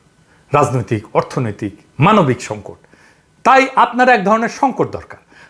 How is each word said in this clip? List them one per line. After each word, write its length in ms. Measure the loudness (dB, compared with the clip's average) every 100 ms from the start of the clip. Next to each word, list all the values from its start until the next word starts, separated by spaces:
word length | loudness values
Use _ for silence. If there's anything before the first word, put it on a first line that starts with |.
| _ _ _ _ -4
রাজনৈতিক, 520 | 0 0 -2 -4 -6 -4
অর্থনৈতিক, 640 | -4 -4 -4 -6 -6 -10 -10 _ 0
মানবিক 420 | 2 4 2 -2
সংকট। 440 | -6 -12 -14 -20 _ _ _ _ _ _
তাই 240 | 2 4 4 2
আপনার 320 | 0 2 2
এক 160 | 2
ধরনের 240 | 2 0 -2
সংকট 420 | -2 -4 -2 -4
দরকার। 280 | -6 -14 -20 _ -20